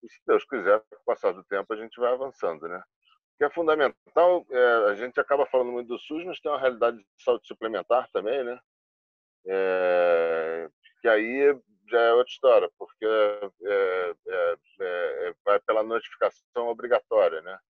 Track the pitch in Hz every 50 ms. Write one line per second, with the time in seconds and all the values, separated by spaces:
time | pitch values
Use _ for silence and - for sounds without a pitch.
0 | - 117 - _ _ - 120 104 - _ 139 120 92 92 101 110 110 _ - -
1 | _ - 117 - - 104 90 95 92 _ 98 98 98 - 113 107 110 113 - -
2 | 120 120 127 127 135 139 123 _ - 95 82 78 76 82 87 92 92 _ _ _
3 | _ _ _ _ _ _ _ _ 143 143 - 170 170 160 156 156 143 123 - _
4 | _ _ _ - 170 180 180 175 - _ 135 123 123 123 120 113 107 104 104 101
5 | 113 127 - - 139 - 143 143 139 - - 131 123 123 123 120 123 117 123 -
6 | - - 151 160 170 180 160 143 _ 156 147 131 135 131 127 113 113 117 120 113
7 | 101 _ _ _ - - 123 110 _ - 110 _ - 110 110 98 87 _ 117 127
8 | 120 - _ 101 92 104 123 139 127 120 123 127 _ _ _ _ _ _ _ _
9 | _ _ _ _ _ _ _ _ _ 92 95 95 95 95 92 92 92 90 90 90
10 | 87 87 85 82 82 82 82 82 80 80 82 82 82 80 _ _ _ - _ _
11 | _ 117 113 107 107 113 123 135 139 139 143 127 _ _ _ _ _ _ 113 120
12 | 120 117 113 120 123 - - - - 131 120 107 92 87 _ _ 98 - _ _
13 | 110 107 110 110 107 104 104 104 104 98 _ _ 87 98 101 98 98 92 92 92
14 | 90 90 85 _ _ 90 92 92 87 85 85 - _ _ _ _ 98 90 90 87
15 | 87 80 69 69 87 90 85 _ _ 101 101 101 _ - 110 110 107 110 113 113
16 | 107 - - - 113 101 - _ _ _ _ 120 117 117 117 113 117 120 120 113
17 | - _ 117 107 98 87 82 80 80 87 95 90 _ _